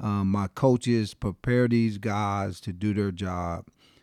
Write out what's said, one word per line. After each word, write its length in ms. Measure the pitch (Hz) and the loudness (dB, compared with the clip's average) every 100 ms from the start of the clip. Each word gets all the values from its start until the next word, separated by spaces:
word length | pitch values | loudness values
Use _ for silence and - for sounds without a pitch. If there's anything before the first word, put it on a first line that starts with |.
um, 300 | 104 101 98 | -2 0 2
my 160 | 101 95 | 0 -2
coaches 640 | - 135 123 120 117 104 | 2 4 4 2 0 0
prepare 560 | - 101 - - 123 123 | -4 -6 -6 0 2 4
these 300 | 120 113 104 | 4 2 0
guys 600 | 107 101 104 101 98 90 | -4 -2 -2 -2 -4 -6
to 100 | - | -10
do 220 | 90 104 | -4 -2
their 180 | 104 101 | 0 -2
job 540 | 87 98 90 87 82 - _ _ _ | -2 -6 -4 -4 -6 -10 _ _ _